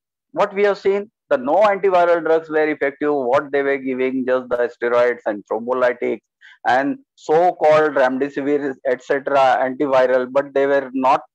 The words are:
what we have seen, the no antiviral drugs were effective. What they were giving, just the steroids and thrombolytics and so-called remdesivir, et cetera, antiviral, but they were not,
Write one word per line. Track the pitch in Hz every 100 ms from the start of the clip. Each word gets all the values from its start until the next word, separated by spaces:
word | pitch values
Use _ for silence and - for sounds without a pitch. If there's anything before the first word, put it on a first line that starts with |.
| _ _ _
what | 151 202
we | 190
have | 202 190
seen, | 196 202 208 _ -
the | 139
no | 123 175
antiviral | 214 196 196 180 175 170
drugs | 160 160 160
were | 156 156
effective. | 147 143 143 147
What | 147 123 139 143
they | 139
were | 139 139
giving, | 131 127 131 131 127
just | 127 123
the | 123 120 -
steroids | 120 120 123 117 113
and | 104 -
thrombolytics | 110 117 127 123 120 123 117 _ _ - - 110
and | 123 139 135 _ _
so-called | - 156 175 - 156 156 156 139
remdesivir, | 127 131 143 143 139 147 143 131 139
et | 127
cetera, | - 143 139 139 131 117
antiviral, | 131 131 147 131 127 127 127
but | 135 143
they | 139 139
were | 139 131
not, | 131 131 151 -